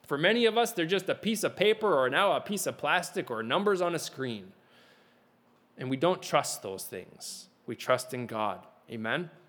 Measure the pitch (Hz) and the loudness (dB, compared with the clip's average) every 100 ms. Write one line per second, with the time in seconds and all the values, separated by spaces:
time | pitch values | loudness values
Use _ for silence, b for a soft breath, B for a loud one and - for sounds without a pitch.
0 | - 143 175 233 233 220 226 202 165 190 | -4 2 4 6 4 4 0 0 0 0
1 | 185 135 214 220 185 - 202 220 214 147 | 0 -2 0 0 -2 0 0 2 2 4
2 | 127 143 196 143 - 202 135 123 147 175 | 4 4 4 2 0 -4 -4 -4 0 0
3 | 175 190 - 113 113 156 202 190 175 165 | 0 -6 -4 -6 0 2 2 2 0 -2
4 | - - 131 110 95 - b b b b | -6 -6 -6 -6 -12 -20 b b b b
5 | b b b b _ _ _ - 131 131 | b b b b _ _ _ -10 -4 2
6 | 165 180 - 151 - - 101 95 - 95 | 2 2 2 2 2 -6 -8 -8 -8 -10
7 | 87 - - - - _ - 113 - 127 | -12 -14 -14 -14 -16 _ -10 -8 0 0
8 | - 127 120 110 107 90 - _ - 117 | 0 -6 -6 -2 -2 -4 -12 _ -14 -8
9 | 110 135 175 - | -4 -4 -4 -14